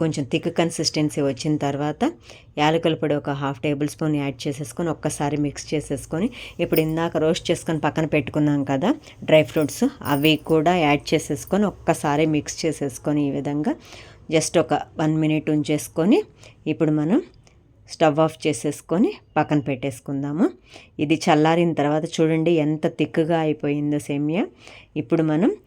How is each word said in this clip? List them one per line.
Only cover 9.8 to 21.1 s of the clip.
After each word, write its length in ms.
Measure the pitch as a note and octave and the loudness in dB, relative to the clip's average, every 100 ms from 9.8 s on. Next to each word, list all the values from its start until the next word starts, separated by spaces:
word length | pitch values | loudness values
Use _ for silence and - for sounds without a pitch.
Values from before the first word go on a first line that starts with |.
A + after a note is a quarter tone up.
| C4 - A#2+ | -2 -2 -2
అవి 200 | C#3+ D#3 D3+ - | 2 4 2 2
కూడా 220 | D#3+ D#3 F3+ | 2 4 4
యాడ్ 200 | D3 C#3+ - | 4 2 0
చేసేసుకొని, 520 | D#3 - D3 - G3 G3+ | -2 -2 -6 -2 0 0
ఒక్కసారి 540 | - - D#3+ D#3 C#3+ D#3 | 0 -2 0 0 2 2
మిక్స్ 220 | D3+ C#3+ - | 0 -2 -4
చేసేసుకొని, 580 | E3 C#3+ C#3+ - D#3 D3 C#3+ | -4 -2 -6 -6 -2 0 0
ఈ 40 | C#3+ | -2
విధంగా 340 | C#3 D3 F#3 E4 - - - - - | -4 -2 -2 -4 -10 -20 -20 -20 -2
just 220 | D#3+ - F3 | 0 2 0
ఒక 160 | - D3 - - | 2 -2 -4 -4
వన్ 160 | D#3 D#3 | 0 2
మినిట్ 280 | D#3 D#3 D#3 | 2 0 0
ఉంచేసుకొని, 680 | D3+ D3 D3 - - F3 F4+ G#4+ - - - D#3 | 0 0 -2 -4 0 2 4 2 -8 -20 -10 -4
ఇప్పుడు 200 | D3+ D#3 D3+ | 0 0 2
మనం 220 | D3+ C4+ - - - _ _ _ - | 2 0 -2 -12 -20 _ _ _ -14
స్టవ్ 260 | - D#3+ D3 D#3+ | 0 2 4 2
ఆఫ్ 100 | - | 0
చేసేసుకొని 680 | D#3+ D3 D#3 C#3+ - E3+ E4+ - _ D#3 | -2 -2 -4 -6 -2 2 2 -2 _ -2
పక్కన 220 | D3+ D3 C#3+ | 2 0 0
పెట్టేసుకుందాము. 760 | B2+ C#3 A#2+ - C#3 C#3+ D#3 E4 - _ - - - | -4 -6 -8 -8 -6 -4 0 0 -2 _ -20 -14 -4
ఇది 120 | D3+ | 0